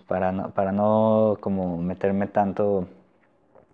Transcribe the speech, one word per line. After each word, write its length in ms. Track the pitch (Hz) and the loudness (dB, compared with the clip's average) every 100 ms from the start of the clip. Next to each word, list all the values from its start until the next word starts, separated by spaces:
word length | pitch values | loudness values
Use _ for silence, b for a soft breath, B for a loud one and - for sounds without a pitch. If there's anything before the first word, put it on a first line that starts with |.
| - | -4
para 240 | 92 92 | -2 0
no, 180 | 95 - | -2 -4
para 220 | - 98 | -2 -2
no 640 | 101 107 110 110 110 110 101 | 0 2 2 4 4 2 0
como 380 | 104 98 90 85 | -2 -4 -2 -4
meterme 480 | 87 90 98 98 101 | -4 -2 -2 0 0
tanto 640 | - 101 92 104 101 92 - _ _ _ _ _ - _ | 0 0 0 0 0 -4 -10 _ _ _ _ _ -20 _